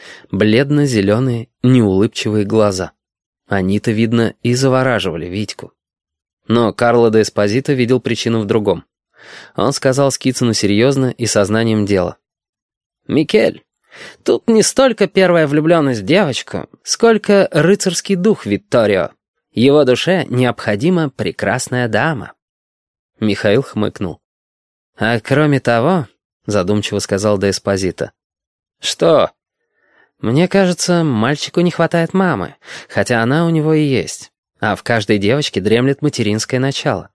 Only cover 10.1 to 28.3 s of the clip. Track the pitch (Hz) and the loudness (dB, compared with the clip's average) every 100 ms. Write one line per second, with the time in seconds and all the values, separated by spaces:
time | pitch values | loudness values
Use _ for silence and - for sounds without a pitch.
10.1 | - 135 - 120 107 101 101 131 139 131 | 0 -4 0 0 0 0 2 2 2 -2
11.1 | - 113 107 98 110 113 107 101 95 87 | -2 -2 0 0 0 0 0 0 0 -2
12.1 | - _ _ _ _ _ _ _ _ - | -8 _ _ _ _ _ _ _ _ -4
13.1 | 131 151 220 - - _ _ _ - - | -2 2 2 0 -2 _ _ _ -20 -20
14.1 | - - 233 - 220 180 - 269 - 190 | -6 -2 0 2 2 2 2 0 2 -2
15.1 | 185 185 170 151 151 156 170 139 117 98 | 2 2 2 2 0 2 2 2 -2 0
16.1 | 180 170 107 - 90 - - - - 226 | 0 0 -4 -8 -12 -12 -16 -8 0 2
17.1 | 214 - 202 - 165 165 202 190 170 - | 2 2 2 2 2 2 2 0 -4 -4
18.1 | 185 202 196 101 101 - 127 107 95 - | 0 0 0 -2 -4 0 0 2 0 -2
19.1 | - _ _ _ - 131 147 139 123 - | -8 _ _ _ 2 4 4 4 2 0
20.1 | 185 - 123 123 - - 104 156 180 151 | -2 0 0 0 -2 -4 -2 0 0 -2
21.1 | - 92 - 90 123 - 123 123 104 151 | -4 -8 -4 -4 -4 -4 -4 -2 0 -2
22.1 | 135 - _ _ _ _ _ _ _ _ | -4 -10 _ _ _ _ _ _ _ _
23.1 | _ 107 98 107 104 - 107 104 - 95 | _ -2 0 0 0 -2 -4 -6 -4 -10
24.1 | - _ _ _ _ _ _ _ - 107 | -10 _ _ _ _ _ _ _ -6 -2
25.1 | 117 - 135 151 139 - 117 139 185 117 | -2 0 0 2 0 0 0 2 0 -4
26.1 | _ _ _ - 104 90 104 - 101 - | _ _ _ -4 -2 0 -2 -2 -6 -4
27.1 | 98 104 101 98 92 107 98 95 - 64 | -2 0 0 0 -2 -2 -2 -4 -6 -10
28.1 | _ _ | _ _